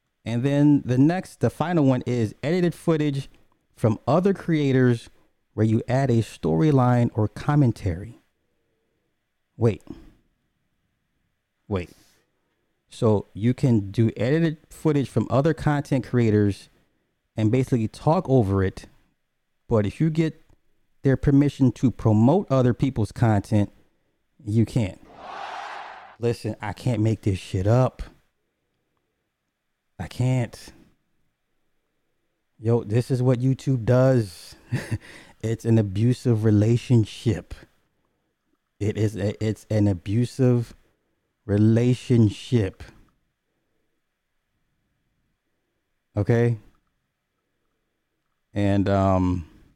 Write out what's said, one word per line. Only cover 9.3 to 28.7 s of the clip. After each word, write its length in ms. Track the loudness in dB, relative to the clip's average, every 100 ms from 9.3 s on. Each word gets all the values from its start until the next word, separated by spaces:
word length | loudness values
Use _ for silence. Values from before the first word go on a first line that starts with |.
| _ _ -2
Wait. 260 | -2 -2 -10 -20 -20 _ _ _ _ _ _ _ _ _ _ _ _ _ _ _ -6
Wait. 220 | -6 -6 _ _ _ _ _ _ _ _ _ _
So 360 | -2 0 0 -4
you 200 | -4 -2
can 360 | 0 2 0 0
do 200 | 0 0 0
edited 420 | -2 0 -2 -4 _
footage 380 | -4 -2 0 -2
from 180 | -4 -2
other 240 | 0 0
content 500 | 0 -2 -2 -2 -4
creators 640 | -2 0 2 2 2 -2 -10 _ _ _ _ _ _ -2
and 160 | 0
basically 360 | 0 0 -2 -2
talk 400 | -4 0 0 2
over 360 | 0 2 0
it. 220 | -2 -6 -18 _ _ _ _ _ _ _ -4
But 180 | -2 -2
if 140 | -2
you 100 | -2
get 320 | -2 -4 -6 _ _ _ _ _ _
their 140 | 0 0
permission 540 | 2 4 2 2 0
to 180 | 2 -2
promote 600 | 0 0 4 4 2 0
other 240 | 0 0
people's 380 | 0 -2 -2 -6
content, 580 | -2 0 0 0 0 -2 _ _ _ _ _ _ _
you 200 | -4 0
can't. 360 | 0 -2 -4 -8 -20 -20 -18 -16 -14 -14 -14 -16 -18 -20 -20 -6
Listen, 380 | -4 -4 -6 -8
I 120 | -10
can't 280 | -6 -4 -2
make 220 | 0 -2
this 160 | -2 -4
shit 280 | -4 -4 0
up. 360 | 2 0 -4 -18 _ _ _ _ _ _